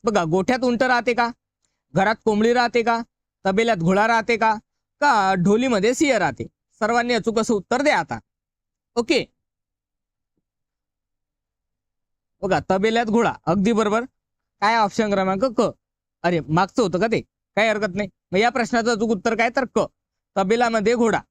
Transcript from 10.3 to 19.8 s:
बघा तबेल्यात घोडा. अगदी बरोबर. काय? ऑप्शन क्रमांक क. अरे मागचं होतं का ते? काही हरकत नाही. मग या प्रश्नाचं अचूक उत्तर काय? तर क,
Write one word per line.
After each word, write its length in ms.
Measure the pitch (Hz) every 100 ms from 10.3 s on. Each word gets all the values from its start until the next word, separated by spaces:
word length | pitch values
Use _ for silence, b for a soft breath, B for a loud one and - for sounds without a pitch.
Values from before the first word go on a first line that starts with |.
| _ _ _ _ _ _ _ _ _ _ _ _ _ _ _ _ _ _ _ _ _
बघा 160 | 196 170 -
तबेल्यात 360 | 190 214 226 233
घोडा. 260 | 220 202 120 -
अगदी 260 | 185 190
बरोबर. 320 | 220 220 214 247 _ _ _ _ _
काय? 140 | 202 233
ऑप्शन 340 | 208 - 214
क्रमांक 340 | 202 190 190 262 220
क. 120 | 202 - _ _ _ _
अरे 160 | 170 175 131
मागचं 340 | 160 190 -
होतं 180 | 208 170
का 60 | 220
ते? 140 | 208 - _ _ -
काही 120 | 220
हरकत 260 | 214 202
नाही. 140 | 180 196 _ _
मग 60 | 185
या 120 | 233
प्रश्नाचं 400 | 240 233 240 226
अचूक 180 | 226 220
उत्तर 240 | 214 233
काय? 160 | 220 233 254
तर 80 | 247
क, 100 | 226